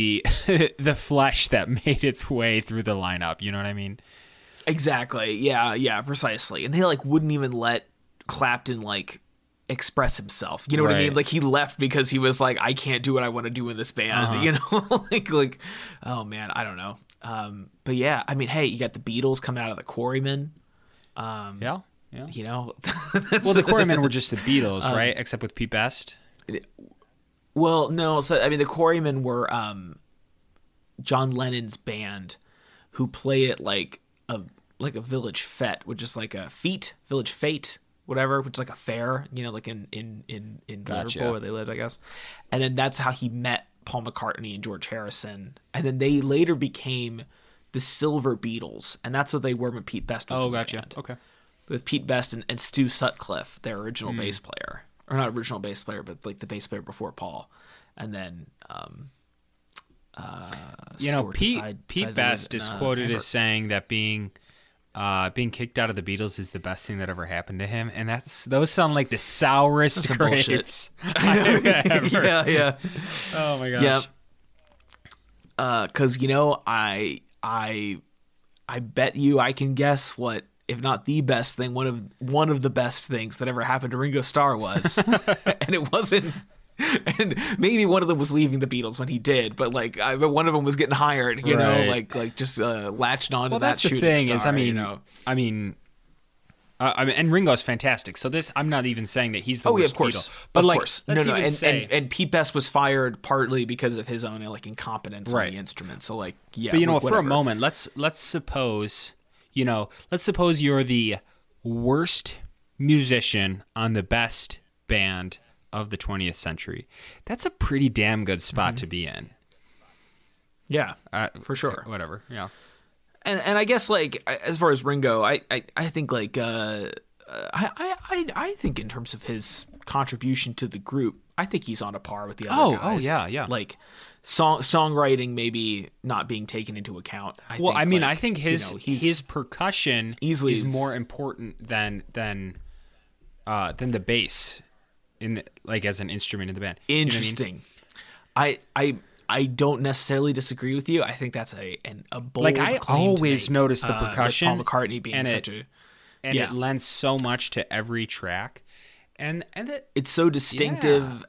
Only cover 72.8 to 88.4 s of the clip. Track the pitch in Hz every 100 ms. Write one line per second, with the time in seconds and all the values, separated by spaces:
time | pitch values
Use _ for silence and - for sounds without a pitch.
72.8 | 180 - - - - 160 151 139 127 123
73.8 | 135 135 - _ _ _ _ _ _ _
74.8 | _ - - - _ _ - - 127 117
75.8 | 95 - 135 123 135 135 147 139 - 113
76.8 | 107 98 104 67 - _ 113 113 110 110
77.8 | 104 92 - _ _ _ _ _ - 123
78.8 | 117 - 131 135 143 139 123 131 139 131
79.8 | 139 139 - - 120 110 - _ - 120
80.8 | 131 110 - 151 135 123 113 - 123 123
81.8 | 131 120 101 - 127 147 156 143 131 120
82.8 | 120 - - 123 113 - 127 123 117 131
83.8 | 131 127 143 135 127 147 143 113 101 95
84.8 | 170 - 202 233 - 190 - - - 180
85.8 | 139 202 220 196 165 139 - - - -
86.8 | 302 269 - - 208 151 - 202 190 226
87.8 | 202 185 170 160 147 147